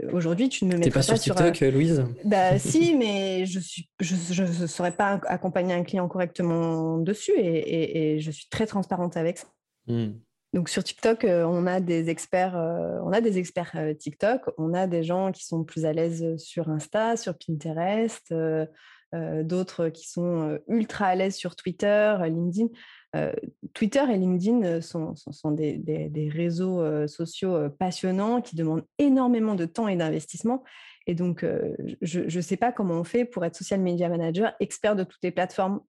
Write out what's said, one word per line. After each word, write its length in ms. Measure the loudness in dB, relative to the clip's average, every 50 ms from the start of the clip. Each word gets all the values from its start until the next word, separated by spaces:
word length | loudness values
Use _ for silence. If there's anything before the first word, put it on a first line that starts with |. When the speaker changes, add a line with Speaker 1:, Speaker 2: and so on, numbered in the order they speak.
| -6 -2
Speaker 1:
aujourd'hui, 360 | -2 0 0 0 2 2 2 0
tu 160 | 2 2 2
ne 120 | 2 4
me 40 | 4
Speaker 2:
T'es 100 | 4 4
Speaker 1:
mettras 100 | 4 4
Speaker 2:
pas 20 |
sur 120 | 4 4 4
Speaker 1:
pas 60 | 4
sur, 140 | 4 2 4
Speaker 2:
TikTok, 280 | 6 6 6 6 6
Speaker 1:
euh, 40 | 4
Speaker 2:
euh, 40 | 4
Louise ? 320 | 6 4 4 4 4 4 2 0 -2 -2 2
Speaker 1:
Bah, 340 | 2 4 6 6 6 4 4
Speaker 2:
<laughs> 0 |
Speaker 1:
si, 340 | 2 4 4 4 6 6 6
mais 520 | 4 4 2 0 0 0 0 0 0 -2
je 120 | -2 -2 -6
suis, 320 | -6 -8 -12 -14 -14 -16 _ -6
je, 160 | -2 -2 0
je, 300 | -2 -2 -2 0 0 2
je 220 | 2 0 0 -2
saurais 280 | -4 -2 -2 -2 0 2
pas 220 | 2 2 2 2
ac-, 100 | 0 0
accompagner 480 | -2 -2 0 -2 -2 0 0 0 2 0
un 80 | 0
client 240 | 0 0 0 -2 -2
correctement 920 | -2 0 -2 -2 -2 -2 0 0 2 2 2 2 0 0 0 0 0 0 0
dessus 360 | 0 0 -2 -2 0 2 2
et, 200 | 4 4 2 2
et, 580 | 0 0 0 0 0 0 0 0 0 0 2 0
et 60 | 0
je 100 | -2 -6
suis 160 | -8 -10 -12 _
très 180 | -4 -4 -4
transparente 500 | -2 0 -4 -2 -2 -2 -2 -2 -2 -2
avec 220 | -2 -2 -2 -2 -4
ça. 80 | -12 -18 _ _ _ _ _ _ _ -4
Speaker 2:
Hmm. 240 | -2 -2 -2 -4 -6 -10 -18 _ _ _ _ _
Speaker 1:
Donc, 160 | -2 -2 -2 0
sur 160 | -2 -4 -4
TikTok, 400 | -4 -8 0 2 2 2 4 2
euh, 200 | 2 4 4 2
on 220 | 2 2 2 2
a 140 | 2 0 0
des 300 | 0 0 0 0 0 -2
experts, 460 | -4 -4 -4 -2 0 0 2 0 0
euh, 440 | -2 -2 -2 -2 -2 -4 -4 -4 -4
on 80 | -2 0
a 100 | 0 2
des 180 | 2 2 0 0
experts, 340 | -2 -2 -4 -6 -6 -4 -6
euh, 180 | -4 -4 -4
TikTok, 500 | -4 -4 -8 -12 -4 _ 0 2 2 0 -2 -6 -4
on 160 | -2 -2 -2
a 140 | 0 0 0
des 160 | 0 0 -2
gens 300 | 0 0 0 0 0 -2
qui 120 | -4 -6 -8
sont 200 | -6 -4 -4 -4
plus 200 | -4 -4 -2 -2
à 80 | 0
l'aise 440 | 0 0 0 -2 -2 -2 -4 -4 -4
sur 320 | -6 -8 -8 -6 -6 -4 -2
Insta, 480 | -4 -4 -6 -4 -2 0 0 0 0
sur 200 | -2 -4 -8 -8
Pinterest, 920 | -8 -6 -6 -6 -6 -6 -6 -4 -2 -2 0 0 0 0 -2 -4 -8 -8 _
euh, 340 | -2 -2 0 0 0 0 -2 -4 -8 _ -20 -20 -20 _ _ _ -8
euh, 260 | -6 -4 -4 -2 -2
d'autres 460 | -2 0 -2 -2 -2 -4 -2 -2 -2 -2
qui 200 | -4 -6 -16 -8
sont, 400 | -4 -2 -2 0 0 0 0 -2
euh, 100 | -4 -6 -4 -2
ultra 380 | 0 0 0 -2 -2 0 0
à 100 | 2 2
l'aise 180 | 2 0 0 -2
sur 220 | -4 -8 -8 -10
Twitter, 580 | -6 -8 -8 -4 0 2 4 4 4 4 4 2 2
euh, 80 | 0 0
LinkedIn, 400 | 0 0 0 0 0 0 0 0 -2 -8 -20 -20 -20 -20 _ _ -4
euh, 180 | -2 -2 -2 -4 -6 -8 -10 -14 _ -18 -18
Twitter 300 | -4 -2 -2 2 2 2 2 4
et 60 | 2
LinkedIn, 460 | 2 2 2 2 2 2 2 2 2 2
euh, 160 | 2 0 -2
sont, 340 | -4 -6 -6 -6 -6 -6 -8
sont, 160 | -12 -14 -18
sont 180 | -16 -6 -4 -2
des, 260 | -2 0 -2 -2 -2 -4
des, 300 | -4 -4 -4 -4 -4 -6
des 200 | -4 -4 -4 -4
réseaux, 520 | -2 -2 -2 -2 0 0 -2 0 0 0
euh, 260 | 0 0 0 0 -2
sociaux, 480 | -2 -4 -6 -8 -8 -6 -4 -2 0 0
euh, 140 | 0 0 -2
passionnants 720 | -2 _ -4 -4 -2 -2 -2 0 0 0 0 2 0 0
qui 140 | -2 -4 -4
demandent 280 | -2 -2 0 0 -2 -4 -6 _ 2
énormément 560 | 4 6 6 6 6 4 4 4 2 0 0
de 100 | 0 -2
temps 240 | -2 -2 -2 0 0
et 80 | 2
d'investissement. 680 | 2 2 0 0 -2 -4 -6 -10 -4 -2 -2 -2 -2 -4 -12 -20 -20 -20 -20 -20 _ _
Et 80 | -4 -2
donc, 300 | 0 0 -2 -2 -2 -2
euh, 300 | -2 0 -2 -2 -4 -4 -6 -8 -8 -8 -6
je, 280 | -6 -4 -4 -4 -4 -2
je 120 | -4 -4
sais 160 | -2 -2 -2
pas 160 | 0 0 0
comment 220 | 0 0 -2 0 0
on 100 | -2 -2
fait 200 | 0 0 0 0
pour 200 | 0 -2 -4 -4
être 120 | -4 -4
social 240 | -8 -4 -2 0 0
media 280 | 2 0 0 0 0 0
manager, 460 | 0 0 -2 -2 0 0 0 0 0 -2
expert 380 | -4 -4 -4 -2 0 0 0
de 80 | 0 -2
toutes 180 | -4 -6 _
les 80 | -6 -4
plateformes, 500 | 0 -2 -2 -2 0 -2 -2 -2 -2 -4 -6